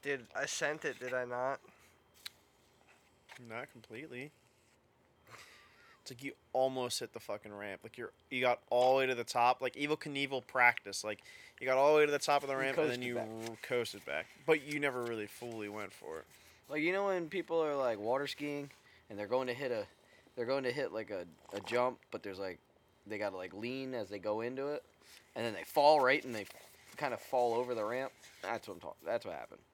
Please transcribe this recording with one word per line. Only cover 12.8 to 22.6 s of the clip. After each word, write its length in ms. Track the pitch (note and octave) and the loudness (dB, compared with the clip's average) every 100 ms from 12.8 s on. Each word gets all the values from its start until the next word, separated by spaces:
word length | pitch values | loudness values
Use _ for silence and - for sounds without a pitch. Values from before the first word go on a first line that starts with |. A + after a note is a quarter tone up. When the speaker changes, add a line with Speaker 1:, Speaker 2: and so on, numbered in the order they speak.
| D#3 | 2
Speaker 2:
then 80 | B2 | 0
Speaker 3:
coasted 100 | B2 | -2
Speaker 2:
you 80 | A#2+ | -4
Speaker 3:
back. 140 | A2 A2+ A2+ | -4 -6 -8
Speaker 2:
r-, 80 | A2+ | -10
coasted 420 | - B2 A#2 G2+ - | -2 0 -2 -6 -6
back. 200 | D2 A#2 - C#3+ | -4 -6 -8 2
But 180 | D#3+ C#3+ | 2 2
you 160 | D3 | -2
never 200 | C#3+ B2+ | 0 0
really 260 | A#2+ A2+ G#2 | -4 -4 -6
fully 420 | - B2 A2+ G#2 | -8 -10 -6 -6
went 240 | G#2 G2+ | -6 -8
for 260 | - G#1+ D#2+ | -10 -10 -10
it. 60 | - - - - - | -12 -20 -20 -20 -6
Speaker 3:
Like, 120 | D3+ | 0
you 100 | D#3+ | 2
know 140 | F#3+ G3+ | 2 2
when 240 | F#3 E3 | 0 -2
people 340 | F#3 E3 E3 | -6 -2 0
are, 100 | D#3 C#3+ | 2 2
like, 240 | C3 G#2+ | 2 0
water 280 | G#2+ C3 C#3 | 0 0 -2
skiing, 420 | - D3 C#3+ C#3+ - - - _ | -6 -6 -6 -8 -16 -20 -20 _
and 80 | G2+ | -8
they're 100 | G#2 | 0
going 200 | B2 B2+ | 0 0
to 60 | |
hit 180 | A#2+ C#3 | -2 -2
a, 140 | A2+ G2 _ _ - _ - | -2 -4 _ _ -20 _ -6
they're 100 | A#2+ | 0
going 200 | C3+ B2+ | 0 0
to 80 | |
hit, 180 | B2 B2+ | -2 -2
like, 180 | G2 G#2 | -4 -6
a, 140 | G2 F2 D#2+ - G2+ | -8 -8 -14 -10 -10
a 60 | |
jump, 380 | G#2 A#2+ B2 B2 _ | -2 2 2 0 _
but 100 | G#2 | -10
there's, 180 | G2+ F#2+ | -8 -8
like, 200 | G2 F2 | -8 -8